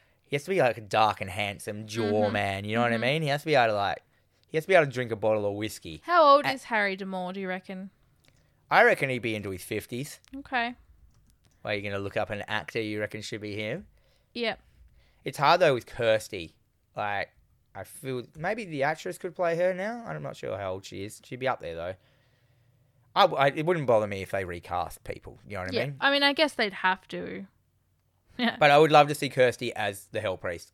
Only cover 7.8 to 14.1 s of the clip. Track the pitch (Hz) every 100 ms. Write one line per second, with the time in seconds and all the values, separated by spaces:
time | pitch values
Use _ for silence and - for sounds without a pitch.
7.8 | 190 _ _ _ _ _ _ _ - 170
8.8 | 233 190 135 123 113 107 101 92 - 107
9.8 | - 120 147 - _ 269 - 254 233 247
10.8 | _ _ _ _ _ _ _ _ 110 104
11.8 | 101 101 98 110 101 101 - 107 78 117
12.8 | 107 107 104 110 101 110 104 104 107 165
13.8 | 208 _ _